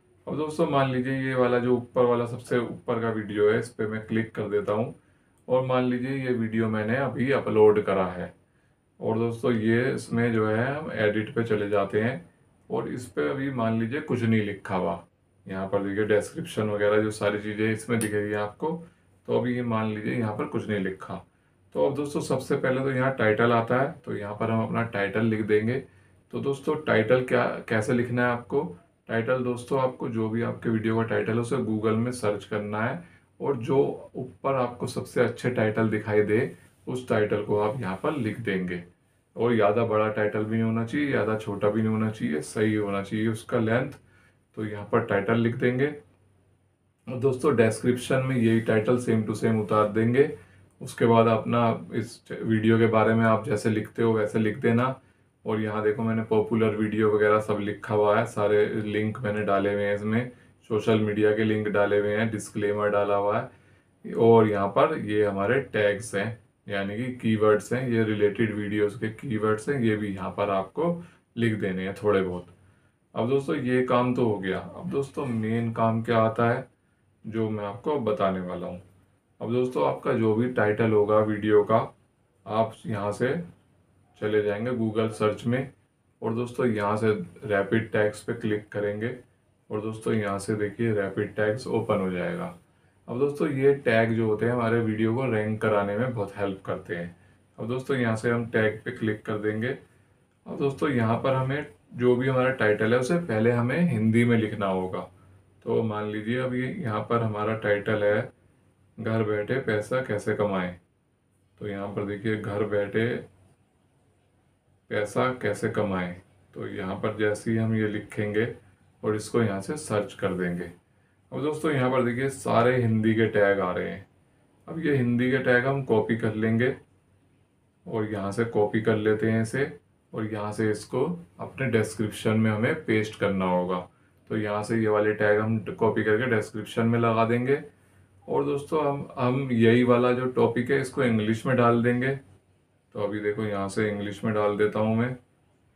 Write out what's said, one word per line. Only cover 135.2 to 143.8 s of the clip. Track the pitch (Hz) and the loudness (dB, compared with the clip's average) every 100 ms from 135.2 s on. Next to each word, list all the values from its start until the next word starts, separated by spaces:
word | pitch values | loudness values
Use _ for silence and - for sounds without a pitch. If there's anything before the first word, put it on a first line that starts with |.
| 107 104 | 4 4
हम | 110 110 | 2 0
copy | - - 113 104 | -4 0 2 2
करके | 107 107 123 110 | 2 2 2 0
description | 107 107 104 - 113 | -2 -8 -6 -2 2
में | 117 | 2
लगा | 113 110 113 | 2 4 2
देंगे। | 120 127 143 - - _ _ _ _ - | 2 2 0 -2 -18 _ _ _ _ -4
और | 139 143 | -2 0
दोस्तों, | 143 143 160 143 | -2 -2 -2 0
हम, | 143 - - | -2 -6 -2
हम | 123 131 135 | 0 0 0
यही | 117 113 120 | 4 6 6
वाला | 123 120 123 | 6 6 4
जो | 123 127 | 2 0
टॉपिक | 123 117 120 120 | 2 2 2 0
है, | 139 | 0
इसको | 127 - | -2 0
English | 127 113 107 110 135 | 2 2 0 0 0
में | 123 | 2
डाल | 117 120 | 4 4
देंगे। | 117 123 135 139 - - _ _ _ _ _ | 2 0 -2 -4 -8 -20 _ _ _ _ _
तो | 110 | -6
अभी | 104 104 | -4 -2
देखो, | 104 104 | -2 -2
यहाँ | 107 101 98 | -2 -2 -4
से | 107 | -2